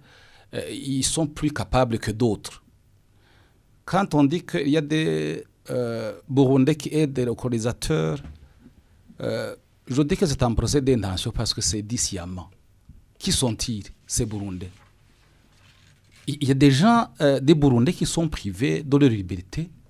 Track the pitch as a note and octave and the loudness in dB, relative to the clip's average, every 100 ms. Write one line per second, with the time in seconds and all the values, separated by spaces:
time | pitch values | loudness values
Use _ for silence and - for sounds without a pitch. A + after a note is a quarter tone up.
0 | - - - - _ - D#2 C3+ C#3+ C3+ | -16 -20 -20 -20 _ -10 -8 -8 -4 -2
1 | C3 - D#3 - D3+ D3 G2 C3 B2+ A2+ | 0 0 -2 -2 -4 -2 0 2 2 0
2 | - A2 A#2+ G2+ - - _ _ _ _ | -4 0 0 0 -6 -18 _ _ _ _
3 | _ _ _ _ _ _ _ _ - F3+ | _ _ _ _ _ _ _ _ -4 -2
4 | G3 D3 C#3+ E3 - F3 C#3+ D#3 D3 D#3 | 2 4 4 2 -4 -4 0 0 0 -2
5 | D#3+ D#3 D3+ D#3 - _ - C3 A#2+ A2+ | 0 -2 -4 -6 -12 _ -8 -4 -4 -6
6 | A2 G2+ - C3 C3 C3+ C3 D#3 - D3+ | -8 -10 -2 4 6 6 4 2 -2 0
7 | D3+ C3+ B2 - B2+ A#2 A2+ A2+ - D#3+ | 0 0 -4 -4 -4 -2 -2 -4 -2 -2
8 | D#3+ D3+ - - - _ - - _ _ | -2 -4 -10 -18 -20 _ -20 -20 _ _
9 | - - A#2+ A2+ A2 G#2 _ _ - B2+ | -20 -10 -6 -6 -8 -12 _ _ -4 0
10 | D3 F#3+ F#3 C3+ B2 A2 A2 D3 C3 B2 | 0 0 0 0 0 0 0 0 2 0
11 | G2 F#2 A#2+ A2 A2 - - A2 G#2 A#2 | 0 -4 -4 -4 -4 -4 -4 -4 -6 -4
12 | - F#2+ F2 F#2 F2 _ _ _ - - | -4 -6 -10 -12 -14 _ _ _ -20 -20
13 | _ _ - - B2 G#2+ - A2 F#2+ - | _ _ -4 0 -2 -2 -6 -8 -10 -18
14 | - - A#2 G#2 G2+ F#2 F#2 - _ _ | -8 -4 -4 -4 -8 -8 -12 -16 _ _
15 | _ _ _ _ _ _ _ _ _ _ | _ _ _ _ _ _ _ _ _ _
16 | _ - - D3 C3 C3+ C#3+ C3 G#3 A#3 | _ -14 -10 -4 0 6 6 6 6 4
17 | A3+ - D3 C3+ C3+ E3 C#3+ A#2+ B2+ F3+ | 2 0 2 4 4 6 6 4 4 2
18 | D#3+ - E3 - G2+ F#2 C#3+ D#3 D3+ C#3 | -2 0 -2 -4 -8 -2 -2 -2 0 4
19 | C#3+ A2 F#2 F#2 - - E3 - | 4 4 -2 -8 -8 -8 -10 -12